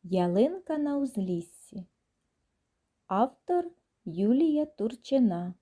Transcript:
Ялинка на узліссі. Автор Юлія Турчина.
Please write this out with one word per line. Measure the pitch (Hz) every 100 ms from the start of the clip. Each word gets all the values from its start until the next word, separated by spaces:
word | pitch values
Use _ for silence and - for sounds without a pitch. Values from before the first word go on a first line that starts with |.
| 180
Ялинка | 185 180 180 269 370 - 311
на | 294 285
узліссі. | 277 214 185 175 170 - - 202 180 _ _ _ _ _ _ _ _ _ _ _ _
Автор | 190 262 - - 359 349 _ _ _ -
Юлія | 165 202 254 320 294 302
Турчина. | - 214 254 - 269 233 175 180 180